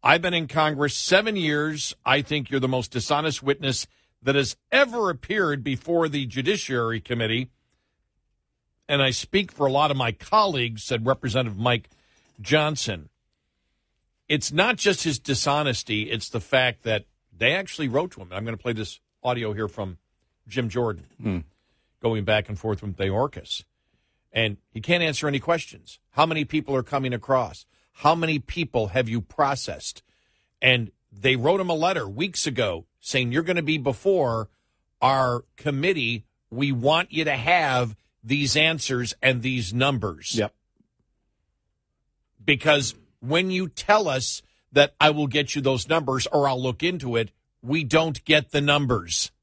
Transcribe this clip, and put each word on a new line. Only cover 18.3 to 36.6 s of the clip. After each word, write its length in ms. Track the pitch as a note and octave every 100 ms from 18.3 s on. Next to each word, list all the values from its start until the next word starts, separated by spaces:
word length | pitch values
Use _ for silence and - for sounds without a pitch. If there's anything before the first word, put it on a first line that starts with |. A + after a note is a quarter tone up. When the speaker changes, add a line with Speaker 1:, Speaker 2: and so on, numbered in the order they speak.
Speaker 1:
I'm 120 | F2+
gonna 120 | A2+ A2+
play 160 | B2
this 280 | A2+ G2+ - _ _
audio 300 | B2+ A#2+ A2
here 160 | G#2 G#2+
from 300 | - F#2+ F2 _ _ _ _ -
Jim 220 | C3 A#2
Jordan, 380 | B2 A#2 F2+ - _
Speaker 2:
Hmm. 180 | A2+ F#2 D#2+ _ _ _ _ _
Speaker 1:
going 240 | A#2+ A2
back 240 | G2 G#2+ -
and 100 | G#2
forth 240 | A2 G2+
with 140 | G#2 F2+
Mayorkas. 680 | G2 G2 C#3 - - - - _ _ _ _ _ _
And 260 | A2+ A2+ G2+ _
he 100 | A#2
can't 220 | A2 F3
answer 240 | D#3+ C#3 D#3
any 140 | C#3
questions. 580 | - E3 - - - - _
"How 160 | - D#3+
many 180 | D#3
people 300 | D3 D#3 D3+
are 100 | C3+
coming 280 | B2 C#3+ C3
across? 540 | B2 - C3 A2+ - - _ _ _
How 120 | - E3+
many 220 | E3 D3+
people 480 | - - E3 B2 G#2+
have 200 | B2+ A#2
you 120 | A#2
processed?" 840 | G2+ - C#3 C3+ - D2+ - - _ _ _ _ _ _
And 300 | C3 B2 A2 _ _
they 260 | G2+ C3 C3
wrote 240 | C3 F#3+
him 100 | F3+
a 40 |
letter 340 | D#3+ E3+ F#3 G#2
weeks 380 | G#2 F#3+ E3+ D#3
ago 400 | B2+ G#2+ E2+ - _
saying, 320 | - C3+ B2
"You're 100 | C3
gonna 200 | E3 F3
be 160 | D3+ D#3+
before 680 | C3+ B2+ G3 F#3+ C3 A2+ G#2+ _ _ _ _ _
our 440 | B2+ C3+ B2+ A#2+ - -
committee. 680 | D3+ C3+ E3+ F3+ A#2 A#2 - _ _
We 200 | A#2